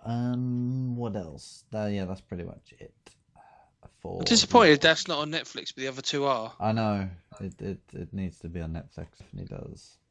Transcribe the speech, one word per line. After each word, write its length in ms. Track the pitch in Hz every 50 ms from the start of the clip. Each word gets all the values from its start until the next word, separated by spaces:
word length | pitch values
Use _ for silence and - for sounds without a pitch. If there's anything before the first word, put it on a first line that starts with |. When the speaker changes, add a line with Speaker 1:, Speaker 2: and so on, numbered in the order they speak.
| -
Speaker 1:
Um, 920 | 117 117 120 123 123 123 123 127 123 123 123 123 123 127 131 127 123 120
what 200 | 120 120 113 98
else? 480 | 104 87 78 73 - - - - - - - 110
Uh, 120 | 107 107
yeah, 180 | 104 101 101 95
that's 160 | 90 95 -
pretty 220 | - - 95 90 85
much 300 | 85 - - - - - -
it. 140 | - - _ _ - - - _ _ _ _ - - - - - - _ _ _ - - _ _
For 180 | - 90 90 90
Speaker 2:
I'm 60 | -
disappointed 560 | - 233 220 - - - 240 214 160 147 143
Speaker 1:
the 60 | -
Speaker 2:
that's 200 | 160 160 - -
not 120 | 175 160 143
on 120 | 151 151
Netflix, 420 | 160 156 - - - 127 117 - -
but 40 |
the 100 | 131 131
other 140 | 135 127 135
two 240 | - - - 143 139
are. 280 | 139 131 117 110 113 - -
Speaker 1:
I 120 | 104 110
know. 380 | 110 113 110 107 104 101 95 92 90 87 - - - -
It, 200 | 98 92 - -
it, 180 | 101 98 92 - _ _ -
it 200 | - - - -
needs 240 | 98 95 87 - -
to 100 | - 85
be 120 | 85 87
on 120 | 82 80 82
Netflix. 340 | 82 - - - - 85 - _ -
It 0 |
definitely 380 | - - - - 90 - -
does. 400 | - - - - - - - - _ _ _